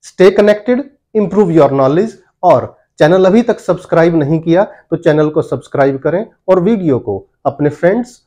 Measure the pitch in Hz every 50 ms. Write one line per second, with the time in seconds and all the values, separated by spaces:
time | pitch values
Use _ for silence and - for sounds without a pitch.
0 | _ - _ - 185 196 196 214 208 208 208 208 - - 247 247 277 - _ _
1 | _ _ _ 220 208 170 180 202 208 175 160 160 143 135 135 139 135 135 143 170
2 | 214 220 - - _ _ _ _ - 180 151 123 98 - _ _ _ _ _ _
3 | 151 156 180 190 185 190 185 233 240 240 208 - - - 175 180 - - - 165
4 | 165 170 170 165 143 135 160 160 160 165 165 180 208 - - - _ _ 165 165
5 | 170 165 151 151 151 151 151 165 - - 147 123 - - - 139 139 139 135 135
6 | - 151 151 185 226 - _ _ _ - 185 190 175 208 233 202 180 156 131 113
7 | - - 101 95 - _ _ _ _ 139 135 - 143 147 - - - 175 202 240
8 | 240 - - _ _